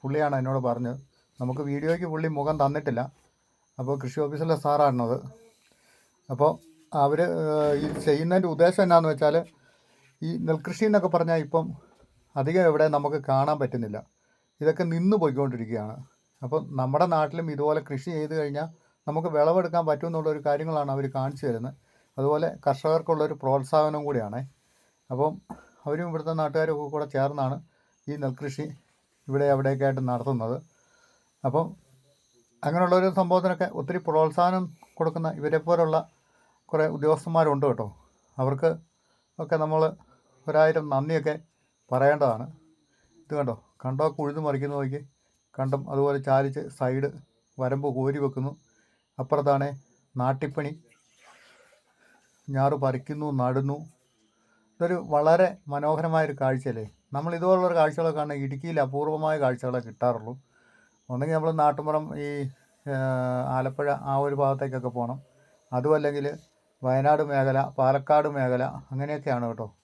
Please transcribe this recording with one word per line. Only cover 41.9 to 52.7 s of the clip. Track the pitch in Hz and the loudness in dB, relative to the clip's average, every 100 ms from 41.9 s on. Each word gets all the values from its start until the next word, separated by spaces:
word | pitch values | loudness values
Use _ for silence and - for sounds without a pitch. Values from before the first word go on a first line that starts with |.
പറയേണ്ടതാണ്. | 127 139 147 139 110 131 - _ _ _ _ _ _ | 4 4 4 2 0 -4 -14 _ _ _ _ _ _
ഇത് | _ 151 | _ -4
കണ്ടോ, | 139 110 _ _ | -2 -4 _ _
കണ്ടമൊക്കെ | 131 135 156 143 | -6 0 -2 0
ഉഴുതു | 147 147 151 | -4 -2 -2
മറിക്കുന്ന | 139 143 143 | -2 -2 -4
നോക്കി. | 135 143 135 _ _ _ _ - | -4 -6 -12 _ _ _ _ -6
കണ്ടം | 135 139 135 | -2 -2 -2
അതുപോലെ | 139 143 139 139 | 0 2 0 2
ചാലിച്ച് | 135 139 139 160 - | 2 2 -4 -10 -4
സൈഡ് | 127 131 139 - - _ _ - | -2 0 -4 -6 -20 _ _ -6
വരമ്പ് | 127 135 143 127 | -2 0 -2 0
കോരി | 131 143 | -2 0
വെക്കുന്നു. | 139 135 135 147 _ _ _ _ _ - | -2 -2 -6 -8 _ _ _ _ _ -10
അപ്പുറത്താണേ | 131 147 143 139 143 139 _ _ _ 131 | -2 0 2 2 0 -6 _ _ _ -4
നാട്ടിപ്പണി, | 123 135 147 139 147 160 _ _ _ _ - - _ _ _ _ _ _ _ _ _ _ - 135 | -2 -2 -4 -6 -8 -10 _ _ _ _ -20 -20 _ _ _ _ _ _ _ _ _ _ -8 0
ഞാറ് | 135 | 2